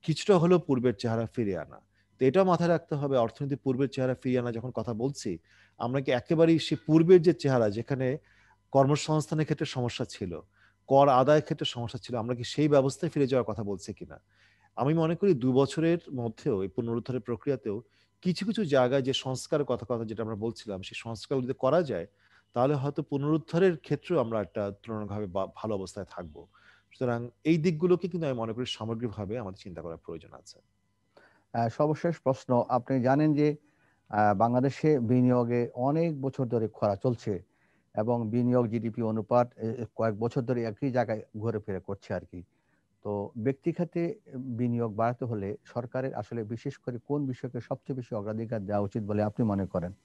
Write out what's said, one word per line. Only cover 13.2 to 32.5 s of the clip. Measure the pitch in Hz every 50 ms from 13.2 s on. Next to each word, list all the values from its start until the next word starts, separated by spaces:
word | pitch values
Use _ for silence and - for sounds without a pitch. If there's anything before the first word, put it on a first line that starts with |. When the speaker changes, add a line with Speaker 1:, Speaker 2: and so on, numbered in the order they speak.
| 143
Speaker 1:
যাওয়ার | 123 135 127 117
কথা | - 107 104 107
বলছি | 101 101 92 - - 98
কিনা? | _ 90 - 73 - _ _ _ _ _ _ _ _ _ _ _
আমি | - 117 139 160
মনে | 165 160 156 170
করি | 170 - 202 175
দু | 123 113 131 127
বছরের | 131 139 127 - - 156 165 170 170 - - -
মধ্যেও | 127 120 117 110 - - - 113 95 95
এই | 98
পুনরুদ্ধারের | - - 117 117 117 120 113 - 123 127
প্রক্রিয়াতেও | 113 - 120 107 - 143 139 123 - 113 98 110 120 _ _ _ _ _ _ _ -
কিছু | 180 175 - 196
কিছু | 202 220 240 214
জায়গায় | 151 139 135 127 123 131 139 127
যে | 127 131
সংস্কারের | - - 131 131 123 - - - 151 147
কথা, | - 123 110 113 -
কথা | 127 113 117
যেটা | 107 110 101 113
আমরা | 110 113
বলছিলাম, | 101 107 117 113 - - 110 98 92 95
সেই | - -
সংস্কারগুলো | - - 117 117 110 - - 143 135 127 123
যদি | 127 _
করা | - 131 143 175 180
যায়, | 143 113 87 85 - _ _ _ _ _ _ _ _ _
তাহলে | - 123 135 151
হয়তো | 139 127 143 143 - 147
পুনরুদ্ধারের | _ 147 139 139 147 156 160 156 - - 165 190 190 175
ক্ষেত্রেও | - - - 147 - - - 180 156
আমরা | 120 113 113 110
একটা | 101 87 _ 110 104 101
তুলনামূলকভাবে | 101 _ _ - 113 107 107 101 101 107 104
বা-, | 95 87 98 95 90 -
ভালো | - - 110 107
অবস্থায় | 98 95 90 - 104 95 -
থাকবো। | - - 90 80 73 - 78 _ _ _ _ - - _ _ _
সুতরাং | - - 131 123 120 120 120 120 _ _ _
এই | 151 165 170
দিকগুলোকে | 147 190 170 151 170 180 180 175 - 185
কিন্তু | 180 175 165 143
আমি | 131 120
মনে | 113 113 110
করি | 120 127 123
সামগ্রিকভাবে | - - 110 110 113 113 120 113 98 107 104 95 107 123
আমাদের | 113 95 92 98 -
চিন্তা | 104 87 80 80
করার | 85 82
প্রয়োজন | 80 _ - 82 82 76 80 78
আছে। | - _ - - _ _ _ _ _ _ _ _ _ _ _ _ - _ _ _ _ _ _ -
Speaker 2:
আহ, | 117 117 113
সর্বশেষ | - - 151 151 156 151 - 170 160 - _
প্রশ্ন, | 131 131 - - -